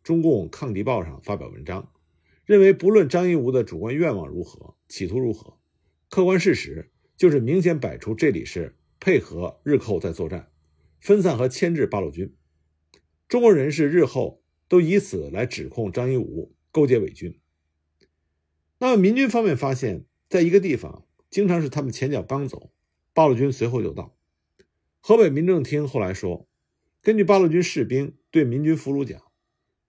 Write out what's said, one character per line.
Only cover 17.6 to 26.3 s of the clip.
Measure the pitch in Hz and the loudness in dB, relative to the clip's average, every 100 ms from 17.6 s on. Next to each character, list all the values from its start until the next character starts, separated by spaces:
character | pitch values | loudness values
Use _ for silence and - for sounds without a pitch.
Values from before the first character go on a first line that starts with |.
| _ _ _ _ _ _ _ _ _ _ _ - | _ _ _ _ _ _ _ _ _ _ _ -4
那 | 254 | 2
么 | 233 | 4
民 | 185 247 | 4 2
军 | 262 | 0
方 | 233 | 2
面 | 214 123 | 0 0
发 | 139 | -2
现， | 131 131 85 - _ - | -4 -4 -6 -12 _ -2
在 | 185 | 0
一 | 170 | 4
个 | 196 | 4
地 | 185 123 | 2 -4
方 | - - _ _ _ | -6 -18 _ _ _
经 | - 202 | -2 0
常 | 175 | 0
是 | 147 | -2
他 | 147 | -4
们 | 139 | -6
前 | - 135 | -4 -4
脚 | 135 | -4
刚 | - 139 135 | -6 -6 -6
走， | - - _ _ _ _ | -12 -20 _ _ _ _
八 | - 156 | 2 4
路 | 117 | 4
军 | 139 | 0
随 | 127 113 | 0 -4
后 | 120 | -4
就 | 90 | -6
到。 | 69 - _ _ _ _ _ _ _ _ _ | -8 -14 _ _ _ _ _ _ _ _ _
河 | - 233 | 2 6
北 | 190 | 6
民 | 139 170 | 2 0
政 | 180 | 0
厅 | 131 147 143 | -2 -4 -4
后 | 123 | -4
来 | 95 | -4
说， | 95 92 | -6 -8